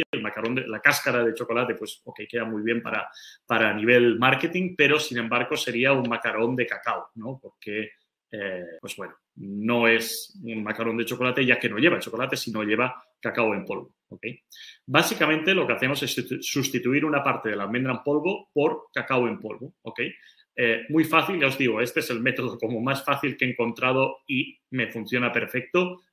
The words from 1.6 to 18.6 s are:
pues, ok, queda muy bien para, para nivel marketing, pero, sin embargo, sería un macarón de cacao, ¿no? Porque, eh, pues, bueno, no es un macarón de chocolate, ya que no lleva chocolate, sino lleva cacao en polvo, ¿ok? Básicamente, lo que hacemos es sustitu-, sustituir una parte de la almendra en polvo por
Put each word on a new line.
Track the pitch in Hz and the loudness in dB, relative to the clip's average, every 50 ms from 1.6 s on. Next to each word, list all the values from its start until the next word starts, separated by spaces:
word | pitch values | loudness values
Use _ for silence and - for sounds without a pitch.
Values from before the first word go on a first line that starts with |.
| 127 117 110 | 0 0 -2
pues, | - 113 107 - - - | -6 -6 -12 -12 -14 -16
ok, | 117 - - 107 - | -18 -14 -14 -12 -8
queda | - 120 113 | -6 -6 -4
muy | 110 113 104 104 | -4 -4 -2 0
bien | 113 117 117 | 0 0 0
para, | 113 113 113 104 - - - - - - - _ _ | -2 -4 -4 -4 -4 -6 -12 -20 -20 -20 -20 _ _
para | - 120 113 110 107 104 | -2 2 2 4 2 2
nivel | 107 107 117 123 123 120 120 110 101 | 2 4 6 8 8 8 6 4 4
marketing, | 123 131 135 - - 165 170 185 185 175 180 | 4 4 4 4 0 -2 0 0 -2 -2 2
pero, | - 147 135 143 147 | 2 4 4 4 2
sin | - - 127 120 | 0 -2 -4 -4
embargo, | 113 113 120 123 127 - 151 | -2 0 0 0 0 0 -2
sería | 139 - 131 113 117 127 135 139 | -4 -2 -2 0 2 4 4 4
un | 131 120 120 | 4 2 0
macarón | 117 113 - 117 104 107 113 120 131 | -2 -2 -2 -2 0 0 0 0 2
de | 127 117 | 0 0
cacao, | - - - - 120 107 92 - - - | -2 -2 -6 -4 -4 -4 -4 -6 -12 -14
¿no? | 113 107 120 135 131 - | -12 -10 -10 -10 -12 -14
Porque, | 98 _ _ - 107 104 107 107 104 - _ _ _ _ _ _ - | -20 _ _ -12 -8 -6 -6 -6 -6 -10 _ _ _ _ _ _ -14
eh, | - 107 101 98 92 90 90 85 82 80 | -10 -8 -6 -6 -6 -8 -10 -12 -14 -14
pues, | - 98 - | -12 -12 -12
bueno, | - 92 87 - _ _ _ _ | -10 -12 -14 -14 _ _ _ _
no | - 85 98 101 104 107 113 120 120 117 113 | -14 -12 -10 -6 -4 0 0 2 4 6 6
es | 113 113 113 - - - - - - - - | 6 4 2 -2 -6 -8 -10 -14 -16 -14 -12
un | 117 113 110 104 | -10 -8 -6 -6
macarón | 104 110 113 113 117 113 113 | -6 -4 -4 -2 -2 -2 -2
de | 117 | -2
chocolate, | 117 127 120 127 127 127 135 139 | -4 -2 -2 -2 0 2 2 4
ya | 123 120 - | 4 2 2
que | - 113 | 2 -2
no | 104 107 | 0 4
lleva | 131 170 120 98 | 4 4 4 2
chocolate, | - - - 113 131 131 - | -4 -6 -6 -4 -4 -4 -4
sino | 117 - 120 110 110 107 | -6 -6 -6 -4 -4 -2
lleva | 104 110 113 127 123 - - - _ _ _ | 0 0 0 0 -2 -2 -8 -16 _ _ _
cacao | - 117 - 120 117 110 101 | -8 -6 -2 0 2 2 0
en | 98 92 | -2 -4
polvo, | - 101 90 - - _ _ _ - | -6 -8 -8 -10 -14 _ _ _ -20
¿ok? | 101 - - 113 127 - _ _ - - - - - _ _ | -18 -12 -12 -12 -12 -12 _ _ -20 -20 -20 -20 -20 _ _
Básicamente, | - 131 147 170 - 220 190 165 147 156 156 156 185 190 | 2 2 4 4 4 2 2 2 2 2 2 4 2 2
lo | 185 143 | 2 2
que | 113 117 | 0 0
hacemos | - 131 131 143 139 - | 0 0 0 0 0 -2
es | - - | -2 -2
sustitu-, | - - - 127 - - | -4 -4 -4 -6 -6 -6
sustituir | - - 143 123 - - 120 - 120 135 143 151 | -2 -2 0 0 0 -2 0 0 2 2 2 2
una | 156 147 139 135 | 2 0 2 2
parte | 139 123 123 - 110 | 0 -2 0 -2 -2
de | 104 | -2
la | 101 98 | -2 -2
almendra | 98 113 123 131 131 127 | -2 -2 -2 0 0 -2
en | 117 - | -2 -2
polvo | 143 143 151 147 185 202 - - _ - | 0 0 0 0 0 -2 -4 -6 _ 0
por | 147 | 2